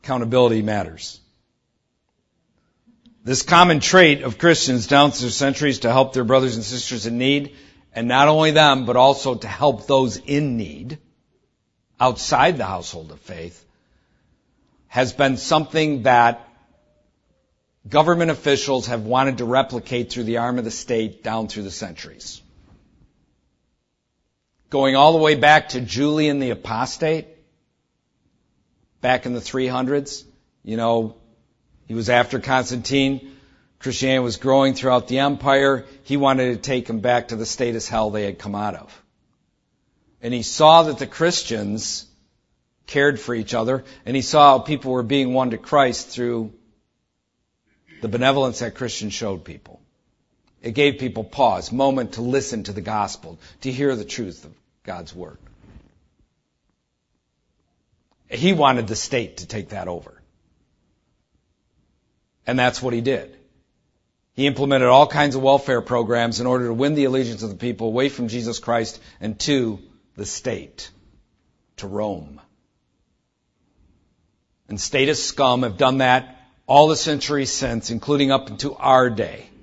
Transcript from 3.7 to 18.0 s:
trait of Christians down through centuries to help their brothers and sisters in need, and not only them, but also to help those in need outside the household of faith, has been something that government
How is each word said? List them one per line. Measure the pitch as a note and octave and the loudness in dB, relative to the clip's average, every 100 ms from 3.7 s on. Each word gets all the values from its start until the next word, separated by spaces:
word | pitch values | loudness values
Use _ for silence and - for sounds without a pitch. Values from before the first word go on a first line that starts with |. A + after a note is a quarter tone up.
| D3+ | 4
trait | - F#3 E3+ C#3+ | 6 8 8 6
of | C3 G#2+ | -2 2
Christians | E3+ D#3+ - B2 G2+ | 4 4 2 -2 4
down | C#3+ D3 | 6 6
through | - B2 | 2 -6
centuries | - C#3 C#3 D3 B2 | -2 -2 0 -2 0
to | A#2 | 2
help | B2+ C3+ | 4 2
their | C3 | 0
brothers | A#2 C3 C3 A2+ | 2 2 2 -4
and | |
sisters | G#2 B2 - A#2+ A2 | -8 -8 -8 -8 -6
in | A#2+ | -2
need, | C3 C#3+ C#3 - - _ _ | 0 0 -2 -16 -20 _ _
and | A2+ A#2 | -6 0
not | B2+ D3 | 4 6
only | D#3 D#3 | 6 4
them, | D#3 D3+ C3 A#2+ | 6 4 4 2
but | A#2+ | 4
also | C3+ C3+ C#3 | 6 4 -4
to | A#2+ G#2+ | -6 -8
help | - D3 B2 - | 0 0 0 0
those | C3+ B2+ G2+ | 2 2 -4
in | - C#3+ D3 A#2 | -4 -2 -2 -4
need | F2+ D2 A2+ D3+ _ _ _ _ _ _ _ _ _ _ | -8 -12 -16 -16 _ _ _ _ _ _ _ _ _ _
outside | B2+ A#2 - C3+ D3+ D3+ | 0 0 -2 2 4 2
the | |
household | F#2+ F#2 F2 E2 D#2+ | -6 -8 -10 -16 -18
of | D2 | -20
faith, | - F2 E2+ - _ _ _ _ _ _ _ _ _ _ _ _ _ | -18 -16 -16 -18 _ _ _ _ _ _ _ _ _ _ _ _ _
has | B2 B2+ | -2 -2
been | - C3+ C3 | 0 0 0
something | - D#3 D3+ D#3+ D#3 C#3 | 0 0 0 -2 -2 0
that | A#2+ A#2+ A#2 A#2+ - _ _ _ _ _ _ _ _ _ _ _ _ _ A2 | 4 6 4 2 -14 _ _ _ _ _ _ _ _ _ _ _ _ _ -2
government | C#3+ | 2